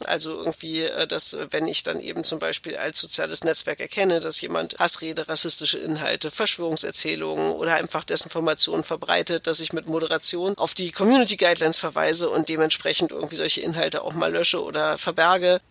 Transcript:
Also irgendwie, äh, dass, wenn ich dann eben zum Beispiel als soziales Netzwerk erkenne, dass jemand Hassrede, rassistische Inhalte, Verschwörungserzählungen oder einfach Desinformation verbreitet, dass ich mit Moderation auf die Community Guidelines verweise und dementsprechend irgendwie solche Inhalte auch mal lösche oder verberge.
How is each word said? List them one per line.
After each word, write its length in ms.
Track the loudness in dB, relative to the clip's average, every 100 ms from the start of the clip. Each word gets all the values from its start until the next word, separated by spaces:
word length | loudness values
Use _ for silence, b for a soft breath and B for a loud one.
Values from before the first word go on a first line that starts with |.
Also 260 | -4 -2 -2 -2
irgendwie, 440 | -6 -6 -6 -4
äh, 240 | -4 -2 -2
dass, 280 | 4 4 4 -4
wenn 160 | -4 0
ich 160 | -2
dann 160 | -2 -6
eben 240 | -6 -2
zum 160 | -2 0
Beispiel 380 | -4 -4 -6 -8
als 240 | 0 0
soziales 420 | 2 0 2 0
Netzwerk 380 | 2 0 -2 -6
erkenne, 400 | -8 -2 0 0
dass 200 | 2 0
jemand 360 | 2 -4 -4 0
Hassrede, 480 | 2 2 -2 -8 -2
rassistische 500 | 0 4 4 2 -2
Inhalte, 520 | -4 -4 -2 -2 -2
Verschwörungserzählungen 1200 | -2 -2 -2 -2 0 2 2 0 -2 -4 -2 -2
oder 220 | -2 0
einfach 300 | -2 -2 -6
Desinformation 800 | -2 0 0 -2 -2 2 2 2
verbreitet, 600 | -4 -6 0 0 2 -2 2
dass 140 | 2
ich 120 | 2
mit 140 | -4 -4
Moderation 640 | -4 -2 0 0 0 -4 -2
auf 180 | -2
die 180 | -2 -4
Community 440 | 0 4 6 4 2
Guidelines 420 | 2 4 2 2
verweise 500 | 0 0 4 4 4
und 180 | 0 0
dementsprechend 640 | 0 0 2 0 0 0
irgendwie 240 | -4 -6 -4
solche 240 | -2 0
Inhalte 420 | -2 -2 -2 -2
auch 120 | -6
mal 180 | -2 -2
lösche 300 | 2 0 0
oder 360 | -2 -2 -2 -2
verberge. 600 | -2 2 4 4 4 2 0